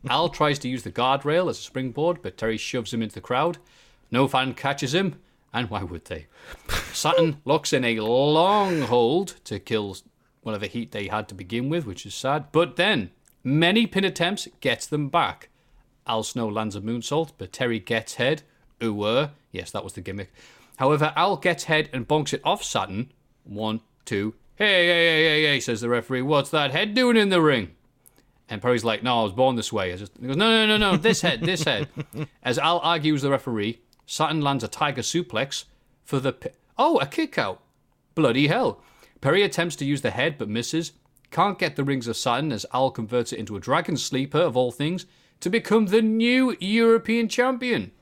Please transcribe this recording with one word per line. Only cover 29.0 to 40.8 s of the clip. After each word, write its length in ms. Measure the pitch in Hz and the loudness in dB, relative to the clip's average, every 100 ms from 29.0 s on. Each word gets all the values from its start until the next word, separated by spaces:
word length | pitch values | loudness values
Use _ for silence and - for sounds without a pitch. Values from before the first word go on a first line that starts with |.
"No, 180 | 123 120 | 0 0
I 20 | |
was 80 | 110 | 0
born 240 | 95 131 123 | 2 2 2
this 160 | 107 | -4
way." 200 | 110 92 | -2 -4
I 40 | 90 | -6
just, 160 | 101 - | -12 -12
he 60 | 123 | -6
goes, 80 | 139 | 0
"No, 120 | 220 | 4
no, 180 | 226 214 | 4 4
no, 100 | 214 208 | 4 4
no, 40 | 185 | 4
this 260 | 202 - | 2 2
head, 180 | 180 123 | 0 0
this 220 | 165 180 | -2 0
head." 240 | 156 110 - - - | 0 -2 -4 -8 -12
<laughs> 280 | 117 151 _ | -10 -12 _
As 160 | 123 127 | -4 0
Al 200 | 147 175 | 2 2
argues 340 | 147 170 151 | 2 0 2
with 80 | 147 | 0
the 80 | 139 | 2
referee, 500 | 135 - 110 104 120 _ _ - | 0 -2 -2 -2 -6 _ _ -12
Saturn 340 | - 156 156 | -2 0 0
lands 200 | 143 139 | 0 0
a 60 | 110 | -4
tiger 340 | - 147 127 | -2 -2 -2
suplex 600 | 113 165 175 110 139 - - _ _ _ | -2 -2 -2 -4 -4 -6 -12 _ _ _
for 160 | - 139 | -4 -2
the 120 | 135 | -2
pi-, 180 | - - _ _ - | -4 -12 _ _ 0
oh, 200 | 294 302 | 2 4
a 80 | 139 | 0
kick 300 | - 320 - | -2 -4 -2
out. 240 | 107 95 _ _ _ _ _ | -4 -4 _ _ _ _ _
Bloody 320 | - 147 120 143 | 0 2 4 2
hell. 340 | 190 196 104 _ _ - _ | 2 0 -2 _ _ -20 _
Perry 220 | 135 175 | 2 4
attempts 340 | 202 - 170 156 | 2 0 -2 -2
to 80 | |
use 180 | 139 139 | -2 0
the 80 | 123 | -2
head 240 | 104 147 147 | 0 -2 -2
but 100 | 104 | -6
misses. 440 | 110 120 156 | -4 -2 -4